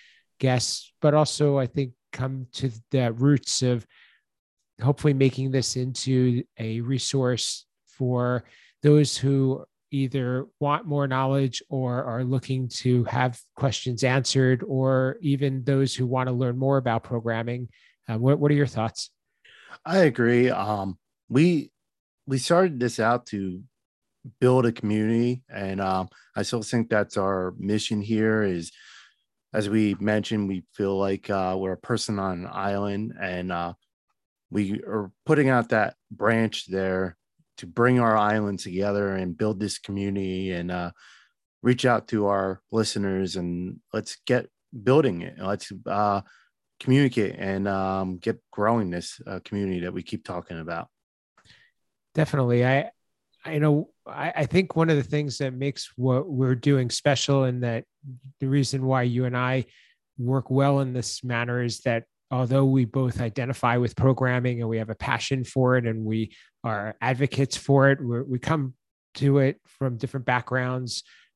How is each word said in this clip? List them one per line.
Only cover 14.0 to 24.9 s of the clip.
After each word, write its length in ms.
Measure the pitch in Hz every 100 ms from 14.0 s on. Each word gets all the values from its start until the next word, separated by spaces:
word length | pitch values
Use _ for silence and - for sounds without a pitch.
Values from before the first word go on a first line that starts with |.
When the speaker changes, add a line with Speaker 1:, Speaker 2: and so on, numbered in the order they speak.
Speaker 1:
answered, 580 | 127 135 123 135 127 127
or 520 | 202 131 131 131 131 226
even 440 | 165 139 139 131
those 280 | 123 135 139
who 140 | - 123
want 220 | 127 127
to 40 |
learn 240 | 123 127 123
more 200 | 135 139
about 260 | 123 113
programming. 640 | - 120 113 113 117 123 123 _ _ _ -
Uh, 80 | 110
what, 220 | 127 147
what 140 | 147
are 20 |
your 100 | 147
thoughts? 460 | 131 113 113 - - _ _ _ _ - - -
Speaker 2:
I 140 | - 190
agree. 460 | 160 123 117 120 123
Um, 500 | 95 101 107 95 90 _ _ -
we, 440 | 123 170 165 - _ _ _ _ _ -
we 100 | 135
started 400 | - 175 185 135
this 220 | 123 117
out 260 | 110 120 -
to 380 | 101 95 90 123 _ _ _ _ _ 120 -
build 260 | 127 127 117
a 60 |
community. 720 | 117 104